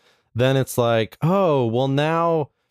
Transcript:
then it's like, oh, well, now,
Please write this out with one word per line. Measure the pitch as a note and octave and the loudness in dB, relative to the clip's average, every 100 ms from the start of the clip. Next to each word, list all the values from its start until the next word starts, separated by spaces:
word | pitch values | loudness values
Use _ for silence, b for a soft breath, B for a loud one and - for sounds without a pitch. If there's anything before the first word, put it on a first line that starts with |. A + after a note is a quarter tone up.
| _ _ _ | _ _ _
then | A2+ C3 C3+ | -2 0 0
it's | B2+ - | -2 -2
like, | A#2 A2+ A2 - | 0 0 -2 -4
oh, | D#3+ G3 F#3 C#3+ A#2 | -2 2 2 2 0
well, | A#2 C3+ | 0 0
now, | C#3 D3+ D#3+ E3+ E3 C#3+ _ _ | 0 0 0 0 -2 -4 _ _